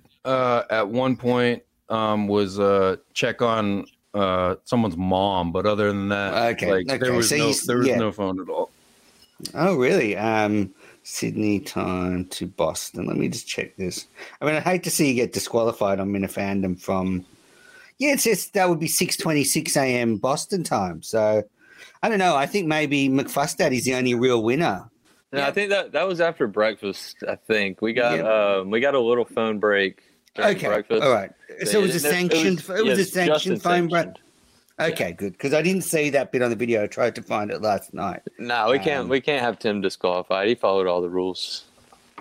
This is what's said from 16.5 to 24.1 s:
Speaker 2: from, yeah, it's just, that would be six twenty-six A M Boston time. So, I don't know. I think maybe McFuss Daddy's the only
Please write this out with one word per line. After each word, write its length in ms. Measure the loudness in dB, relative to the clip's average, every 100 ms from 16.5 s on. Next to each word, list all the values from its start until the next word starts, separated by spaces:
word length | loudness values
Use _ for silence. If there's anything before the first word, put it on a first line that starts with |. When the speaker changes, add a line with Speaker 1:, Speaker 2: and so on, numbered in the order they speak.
| -2 -2 -4
Speaker 2:
from, 420 | -4 -2 -2 -4 -8 -20 _ _ -20 -20 -20 _
yeah, 140 | 0
it's 120 | 0 2
just, 280 | 0 -2
that 160 | 0 2
would 100 | 2
be 80 | 0
six 300 | 0 -2 -2
twenty-six 580 | 0 0 2 0 0 0
A 200 | 2 0
M 220 | 0 0
Boston 460 | -2 -2 -2 -4
time. 380 | -2 -2 -2 -6
So, 400 | -4 0 2 2 0 _ _ -20 -20 -6
I 60 | -2
don't 100 | 2
know. 160 | 2 2
I 100 | 0
think 220 | -2 0
maybe 420 | 0 2 2 2
McFuss 480 | 2 0 -2 -2 0
Daddy's 280 | 0 2 0
the 100 | 0
only 180 | 0